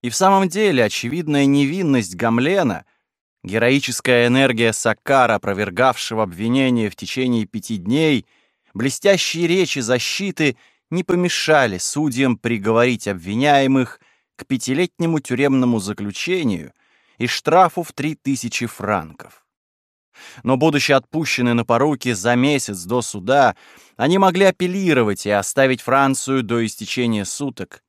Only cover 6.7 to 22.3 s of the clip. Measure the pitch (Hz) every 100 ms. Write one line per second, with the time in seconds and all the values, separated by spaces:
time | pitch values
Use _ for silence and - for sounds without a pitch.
6.7 | 123 107 - 98 - 127 117 104 110 -
7.7 | 110 87 135 160 131 - _ _ _ _
8.7 | 95 127 - 202 196 - 160 170 180 175
9.7 | 143 113 123 - - 196 - 151 120 _
10.7 | _ _ 170 175 180 180 - - 151 127
11.7 | 92 - 143 151 120 135 117 117 117 98
12.7 | 113 123 117 - 95 85 107 143 143 135
13.7 | 135 123 - _ _ _ _ - 131 -
14.7 | 135 180 _ 165 160 - 123 143 135 123
15.7 | 117 95 101 104 101 - 180 143 92 78
16.7 | _ _ _ _ _ 120 - - 175 180
17.7 | - 165 - 151 156 - 135 117 - 117
18.7 | - 101 101 80 - - _ _ _ _
19.7 | _ _ _ _ _ - - 117 131 160
20.7 | 147 131 139 - 156 147 - 123 117 113
21.7 | 117 143 139 127 107 104